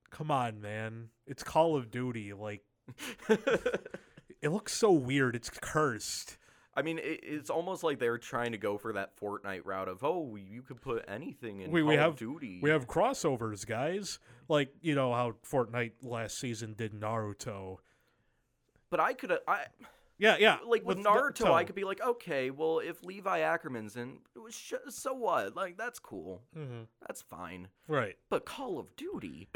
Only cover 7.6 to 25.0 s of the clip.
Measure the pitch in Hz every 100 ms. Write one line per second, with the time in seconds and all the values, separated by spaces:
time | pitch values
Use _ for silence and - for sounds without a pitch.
7.6 | 175 180 160 131 120 117 - 123 120 110
8.6 | 104 104 113 101 98 - 104 101 98 95
9.6 | 95 95 92 92 139 175 143 104 95 113
10.6 | 131 135 135 117 - 101 175 - 117 98
11.6 | 95 165 151 147 160 143 113 160 127 92
12.6 | 147 156 123 165 226 269 165 127 113 101
13.6 | - 113 147 190 202 - _ - - 151
14.6 | 139 - 165 143 127 120 120 107 - 135
15.6 | 117 123 117 - 123 117 107 - 127 113
16.6 | 113 110 113 107 107 113 107 98 127 101
17.6 | 95 92 _ _ _ _ _ _ _ _
18.6 | _ _ - 165 185 262 202 175 - 196
19.6 | - _ - - _ - 208 165 214 151
20.6 | 233 233 - 185 208 214 277 - 202 165
21.6 | 175 190 196 196 240 240 180 139 131 135
22.6 | 160 160 135 170 175 196 190 175 156 165
23.6 | 156 120 107 120 123 139 _ - 220 233
24.6 | - 254 285 -